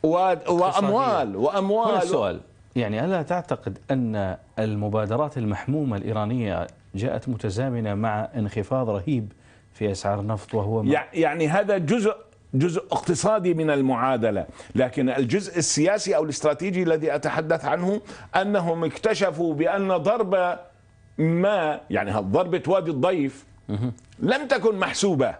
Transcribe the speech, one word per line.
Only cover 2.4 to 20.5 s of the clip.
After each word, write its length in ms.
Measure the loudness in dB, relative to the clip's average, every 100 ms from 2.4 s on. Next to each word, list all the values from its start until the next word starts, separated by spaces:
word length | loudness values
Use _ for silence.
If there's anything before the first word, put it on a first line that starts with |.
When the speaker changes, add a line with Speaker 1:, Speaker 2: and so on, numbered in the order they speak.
| -10 -20 -6 -4
Speaker 2:
يعني 280 | -2 -2
ألا 180 | 0 -2
تعتقد 560 | -2 -4 -2 -6 -6 -10 -2
أن 460 | -2 0 -2 -4 -6 -10 -4
المبادرات 800 | -2 -2 0 0 0 0 -2 -2
المحمومة 580 | -2 -2 -2 -2 0 -2
الإيرانية 680 | -2 -2 -2 -2 -2 -2 -6 -12 -12
جاءت 340 | -4 -4 -4 -4
متزامنة 680 | -4 -4 -2 -2 -2 -2
مع 340 | -2 -2 -2 -4 -4
انخفاض 540 | -4 -4 -2 -2 0
رهيب 420 | -2 -2 -2 -4 -12 -20 -20 _
في 180 | -4 -4
أسعار 300 | -2 -2 -2
النفط، 340 | -2 -4 -2
وهو 280 | -2 0 0
ما 100 | 2
Speaker 1:
يع-، 220 | 0 0
يعني 340 | 0 0 2 2
هذا 300 | 2 2 0
جزء، 360 | 2 2 2 -2 -12 _ -4
جزء 300 | 0 2 0 -2
اقتصادي 640 | -4 0 0 2 2 2
من 160 | 2 2
المعادلة، 760 | 2 2 2 2 2 2 0 -4 -12 -6
لكن 340 | 0 0 2 0
الجزء 480 | 2 0 0 0 -2
السياسي 580 | 0 2 2 2 2 0
أو 80 |
الاستراتيجي 580 | 0 0 0 0 -2 0
الذي 320 | 2 2 2
أتحدث 500 | 0 -2 -2 0 0
عنه 360 | 0 0 0 -2 -6 -18 -2 0
أنهم 480 | 2 0 0 0
اكتشفوا 680 | -2 0 0 2 0 0 -2
بأن 420 | 0 0 0 0 0
ضربة 640 | 2 0 2 2 2